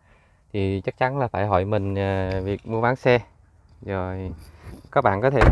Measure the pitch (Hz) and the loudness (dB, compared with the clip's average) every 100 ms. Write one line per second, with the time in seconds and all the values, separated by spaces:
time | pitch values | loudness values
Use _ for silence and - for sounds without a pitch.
0 | _ _ _ _ _ 104 98 98 - - | _ _ _ _ _ -2 0 -2 -4 -2
1 | 127 139 123 95 104 92 98 107 98 98 | -2 0 -2 0 2 2 2 -2 -2 -2
2 | 98 95 95 95 95 101 113 113 120 131 | -2 -2 -2 -4 -4 -6 -6 -2 0 0
3 | 131 120 - _ _ _ _ - 101 95 | 2 2 0 _ _ _ _ -16 -6 -4
4 | 92 92 92 - - - - - - 143 | -4 -6 -8 -10 -18 -20 -18 -18 -4 2
5 | 120 98 131 135 110 | 2 2 2 6 6